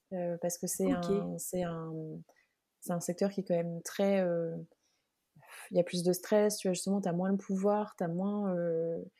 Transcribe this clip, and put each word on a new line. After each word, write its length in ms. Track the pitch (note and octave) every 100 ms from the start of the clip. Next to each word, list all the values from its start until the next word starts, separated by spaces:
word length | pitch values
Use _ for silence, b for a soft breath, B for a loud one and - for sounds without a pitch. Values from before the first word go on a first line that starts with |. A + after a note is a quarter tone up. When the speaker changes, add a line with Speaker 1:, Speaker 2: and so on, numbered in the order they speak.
| _
Speaker 1:
Heu, 240 | F#3 F3 E3+
parce 160 | F3 -
que 80 | F3+
c'est 240 | - F#3+
Speaker 2:
Ok. 0 |
Speaker 1:
un, 440 | F3+ F3 G3+ F3 E3+
c'est 240 | - F3+
un, 280 | F3 E3 D#3+ D#3+ D#3 D#3+ - b b _ _ _
c'est 120 | -
un 60 | F3
secteur 300 | - E3+ G3
qui 80 | G3
est 20 |
quand 100 | F#3 E3+
même 260 | E3+ E3+
très, 380 | - - G3 G3
heu, 440 | F3+ E3+ E3 E3 E3 _ _ _ _ _ _ - B B B
il 60 | F3+
y 40 |
a 40 |
plus 180 | F3 F3
de 100 | E3+
stress, 440 | F3+ - G#3+ G#3 G#3
tu 100 | F#3+
vois, 60 |
justement, 260 | F3 - G3+
t'as 120 | F#3+
moins 180 | E3+ F#3
le 60 | G3
pouvoir, 580 | - F#3+ G3 G#3 G#3 -
t'as 120 | F3
moins, 460 | E3+ G3 G#3 G3+
heu, 500 | F3+ E3+ E3 E3 E3 F#3 -